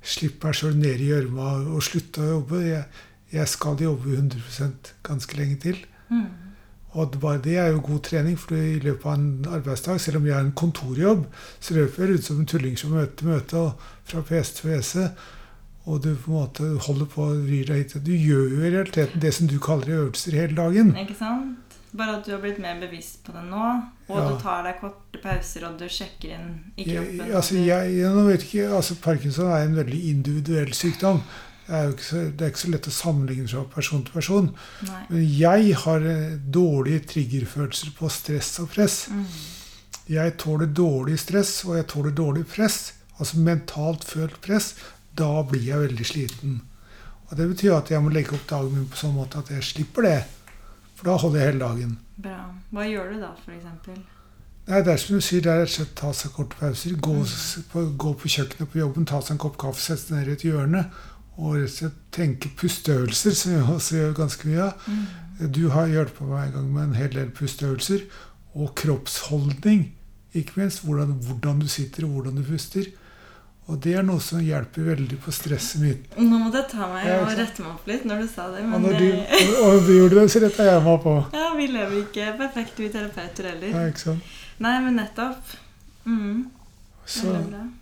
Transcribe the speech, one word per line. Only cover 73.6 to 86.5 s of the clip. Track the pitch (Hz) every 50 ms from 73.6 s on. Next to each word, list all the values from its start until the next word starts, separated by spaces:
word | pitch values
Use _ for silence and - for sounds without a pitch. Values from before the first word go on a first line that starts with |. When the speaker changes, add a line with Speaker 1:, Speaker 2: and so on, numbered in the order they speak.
| - -
Speaker 1:
Og | 156 143
det | 135 170 175
er | 190 196
noe | 190 185 160
som | - - 165 170
hjelper | 165 156 151 143 120 - - - 160
veldig | 165 165 135 139 123 131 139
på | - -
stresset | 151 - - 151 143 131 - - - 151
mitt. | 147 147 135 135 - - - -
Speaker 2:
Nå | 233 233 233 226
måtte | 226 226 220 262
jeg | 277 269
ta | 240 220 196 180
meg | 180 185 185
Speaker 1:
Ja, | - 185 185
Speaker 2:
og | 185 -
Speaker 1:
ikke | 220
sant? | 214
Speaker 2:
rette | 233 220 - -
meg | 180 160
opp | 160 160 - 196
litt | 214 262 262
når | 233 208 208
du | 226 220
sa | - - 175 180
det, | 185 190 208
Speaker 1:
Og | 226
Speaker 2:
men | 220 180
Speaker 1:
når | 180 190 180 160
du, | 185
Speaker 2:
det | 190 185 180 - - - 196 185 190
Speaker 1:
og, | 214 254 226
og | 202 196 196 180
du | 175 190
gjorde | 185 185 185 185
det, | 202 214 208
så | - 233
rettet | 220 208 202 - 214
jeg | 196 185 170 156
meg | 165 165 160 165
på. | 165 151 147 139 - -
Speaker 2:
Ja, | 294 311 330 330
vi | 294 285 269
lever | 254 226 202 196 202 202
ikke | 208 202 - 208 208 214 220 247
perfekt, | 269 277 269 240 226 226 - -
vi | 220 208
terapeuter | 208 220 208 208 202 - 175 175 - - 190 180
heller. | 175 165 175 196
Speaker 1:
Ja, | - 165 170 160
ikke | 151 -
sant? | - 160 160 165 - - - - - - - -
Speaker 2:
Nei, | 214 233 247 254
men | 254 254 247
nettopp. | 233 208 202 - - 233 262 254 254 - - - - - - - - - - - - -
Mm. | 226 233 220 208 202 208 226 254 254